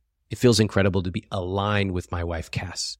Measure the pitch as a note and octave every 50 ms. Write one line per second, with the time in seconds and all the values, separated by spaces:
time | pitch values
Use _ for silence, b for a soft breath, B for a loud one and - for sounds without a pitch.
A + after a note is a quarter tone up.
0 | _ _ _ _ _ - A2+ - - B2 A2+ G2 A2 G2 - G2 F#2+ G2+ F2 G2
1 | F2 F#2 F2 G#2+ - - G#2+ G2 F2+ F2+ F#2+ G2 G2 G#2 G#2 G2+ G2 G2 F2+ F2+
2 | - - F2+ F2 E2+ E2+ E2+ E2 E2 - - - F#2 F2 D2+ - - - -